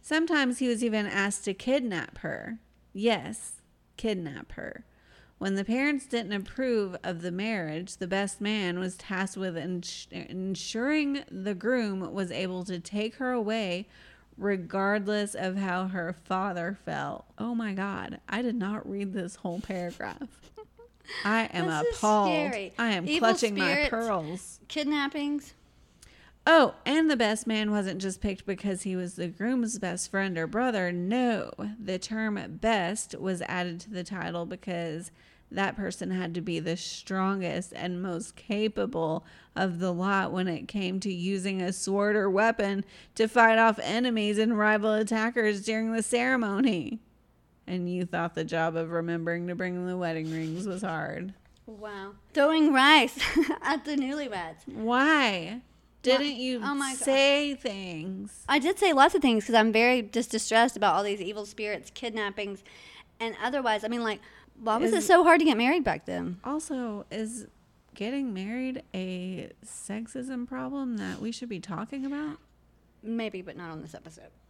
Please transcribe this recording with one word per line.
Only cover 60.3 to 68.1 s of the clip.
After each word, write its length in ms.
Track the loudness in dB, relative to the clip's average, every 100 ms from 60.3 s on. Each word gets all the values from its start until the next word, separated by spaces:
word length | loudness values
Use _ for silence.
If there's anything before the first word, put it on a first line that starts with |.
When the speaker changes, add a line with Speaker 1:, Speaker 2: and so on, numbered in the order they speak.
Speaker 2:
distressed 440 | -4 4 6 6 4
about 200 | 4 4
all 80 |
these 180 | 0 -2
evil 240 | -4 -6 -10
spirits, 460 | -8 -6 -6 -8
kidnappings, 720 | -8 -6 -2 -4 -4 -8 -8 -14 -20 -20 -20 -20 _
and 160 | -8 -4
otherwise. 400 | -2 0 2 0
I 40 | 0
mean, 140 | -2
like, 160 | -2 -4 -10 -20 -20 -6
why 180 | 0 2
was 160 | 4
it 40 | 4
Speaker 1:
Is 80 | 8
Speaker 2:
so 180 | 8
hard 160 | 10 8
to 40 | 8
get 120 | 6
married 260 | 4 4
back 220 | 2 -2 -4
then? 340 | -4 -4 -6
Speaker 1:
Also, 640 | -6 -6 -4 -6 -6 -8 -8
is 340 | -8 -8 -8 -14 _ _ _ _
getting 400 | -8 -4